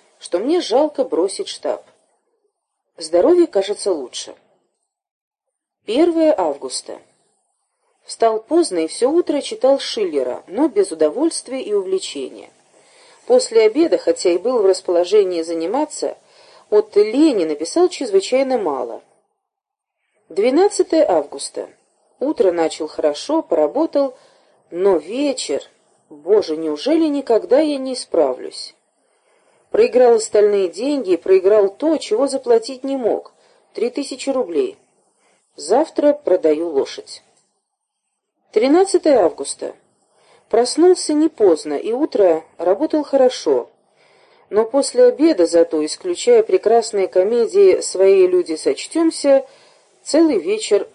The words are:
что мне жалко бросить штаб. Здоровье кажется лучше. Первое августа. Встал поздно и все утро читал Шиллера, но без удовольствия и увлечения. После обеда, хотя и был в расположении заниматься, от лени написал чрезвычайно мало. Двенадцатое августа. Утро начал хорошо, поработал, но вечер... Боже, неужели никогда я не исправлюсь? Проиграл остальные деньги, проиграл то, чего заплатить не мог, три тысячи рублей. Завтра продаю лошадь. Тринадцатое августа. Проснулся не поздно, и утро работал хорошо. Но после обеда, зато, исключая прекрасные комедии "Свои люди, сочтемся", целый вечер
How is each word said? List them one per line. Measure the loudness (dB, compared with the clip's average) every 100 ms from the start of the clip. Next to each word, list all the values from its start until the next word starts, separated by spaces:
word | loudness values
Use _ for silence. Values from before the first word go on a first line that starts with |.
| _ _
что | -8 -6
мне | -2 -2
жалко | 0 0 0 -2
бросить | -4 -2 -4 -6 -12
штаб. | -8 -8 -8 -12 _ _ _ _ _ _ _ _ _ _ -18
Здоровье | -2 2 4 4 2
кажется | 0 -4 -4 -4
лучше. | -4 -6 -14 -16 -18 _ _ _ _ _ _ _ _ _ _ _ _ _ _ -4
Первое | 0 2 2 2 2
августа. | -2 -4 -10 -12 -12 -18 _ _ _ _ _ _ _ _ _ _ -20
Встал | -2 0 0
поздно | 0 0 0 -2
и | -4
все | -2 0
утро | 2 0 -4
читал | -6 -2 0 0
Шиллера, | -2 -6 -4 -4 -4 -6 -8
но | -2 0
без | 0 -2
удовольствия | 0 -2 0 -4 -4 -10 -10
и | -4
увлечения. | -4 -2 -4 -6 -10 -12 -14 -20 _ _ _ _ _ _ _ 0
После | 2 2 2
обеда, | 4 2 2 0
хотя | 0 0 0
и | 0
был | 0 0
в | 2
расположении | 0 0 0 2 2 2 -2
заниматься, | -6 -6 -4 -4 -4 -6 -8 -10 _ _ _ -20 _
от | 0 2 2
лени | 2 4 2 2
написал | -2 -4 -4 0 0
чрезвычайно | 0 -2 0 2 0 0 -2
мало. | -2 -4 -6 -10 -18 _ _ _ _ _ _ _ _ _ _ _ -8
Двенадцатое | -2 2 2 2 0 0 2 2
августа. | 0 -2 -8 -12 -12 -14 _ _ _ _ _
Утро | -4 0 0
начал | 0 -2 -4 -10
хорошо, | -4 -4 -4 -4 -4
поработал, | -2 0 0 0 -2 -2 -4 -6 _ _ _ _ _
но | -2 0 0
вечер... | -2 -4 -4 -4 -6 -8 -8 _ _ _ _
Боже, | -12 0 0 0 -4
неужели | -6 -4 0 0 0
никогда | -2 0 0 2 2
я | 2 -2
не | -6
исправлюсь? | -10 -4 0 0 -2 -10 -16 -18 _ _ _ _ _ _ _ _ _ _
Проиграл | 0 2 4 4 2
остальные | 0 2 2 2 -2
деньги, | -4 -4 -4 -2 -2
проиграл | 2 2 4 4 2
то, | 0 -2 -2
чего | -2 -2 0
заплатить | -2 0 0 0 -10
не | -8 -4
мог, | -2 -4 -8 _ _ _ _
три | -6 -6
тысячи | -6 -8 -8 -6
рублей. | -4 -4 -4 -4 -8 _ _ _ _ _ _ _ -16
Завтра | -2 0 0 0 0
продаю | 0 0 0 2 0 -2
лошадь. | -4 -4 -8 -18 -20 _ _ _ _ _ _ _ _ _ _ _ _ _
Тринадцатое | -2 2 4 2 2 2 4
августа. | 2 -2 -10 -10 -12 -14 _ _ _ _ _ _ _
Проснулся | 0 0 4 4 4 0
не | 0 0
поздно, | 2 2 2 -2
и | -6 -4
утро | -4 -2 2 2 2 -4 -6
работал | -2 -2 -2 -2
хорошо. | 0 2 2 0 -2 -2 -4 _ _ _ _ _ _ _ _
Но | -2 0
после | 0 0 4 4
обеда, | 4 2 2 2
зато, | 2 2 0
исключая | -4 -6 -8 -4 2 4
прекрасные | 4 0 2 2 0 -2 0
комедии | 0 0 0 0 4 4 4
"Свои | -2 2 4 4 4
люди, | 2 -2 -4
сочтемся", | -4 -4 -4 -2 -2 0 2 2 0 _ _ _ _ _
целый | -2 2 2 0
вечер | -2 -4 0 -2 -2